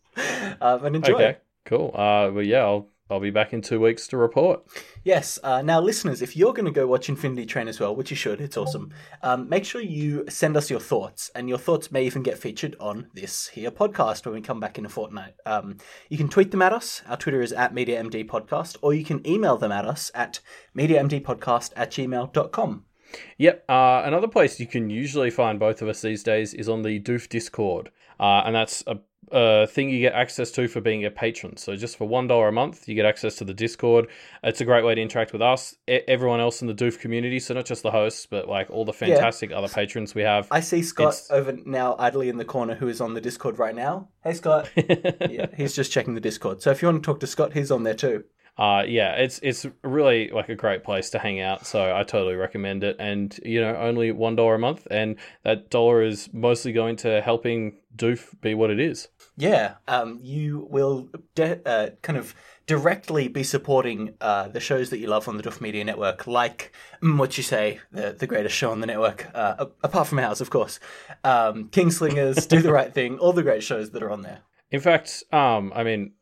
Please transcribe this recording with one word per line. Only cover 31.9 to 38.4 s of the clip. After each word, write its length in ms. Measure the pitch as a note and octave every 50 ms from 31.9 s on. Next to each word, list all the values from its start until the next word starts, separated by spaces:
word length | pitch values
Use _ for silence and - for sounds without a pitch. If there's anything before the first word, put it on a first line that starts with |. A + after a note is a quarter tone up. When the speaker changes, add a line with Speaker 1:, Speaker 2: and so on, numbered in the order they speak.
| -
Speaker 1:
for 100 | - A2
one 200 | G#2+ A#2 B2+ B2+ A#2+
dollar 200 | B2 A#2 A2 G#2+
a 40 | G#2+
month, 340 | A#2 C3+ D#3 E3+ - -
you 80 | - A2
get 120 | G#2+ G#2
access 280 | G#2+ G#2+ - - A2 -
to 80 | - A2
the 100 | F#2+ F#2+
Discord. 540 | G2+ A2 A2 - - - A#2+ A#2 A#2 A2+ - - - - - - - -
It's 160 | A2+ A2 -
a 40 | A#2+
great 200 | A#2 B2 A#2+ A2+
way 100 | A#2 A2+
to 60 | A2
interact 320 | A2+ G#2+ - A#2+ A2+ - -
with 80 | G#2+ A2+
us, 320 | B2 B2+ B2+ - - - _ _ -
e-, 120 | B2+ B2+ -
everyone 320 | - C3 B2 B2+ B2 A#2+ A#2
else 220 | A#2 A#2+ A#2 -
in 80 | B2+ A#2
the 60 | G#2+
Doof 260 | G2+ B2 A#2+ A2+ -
community. 400 | - A2+ A#2 A#2+ A#2 B2 B2+ C3
So 140 | B2+ - B2+
not 100 | B2+ A#2+
just 180 | - B2+ - -
the 80 | C3+
hosts, 360 | A#2+ A2 G#2+ A2 A2 - -
but, 200 | _ - G2+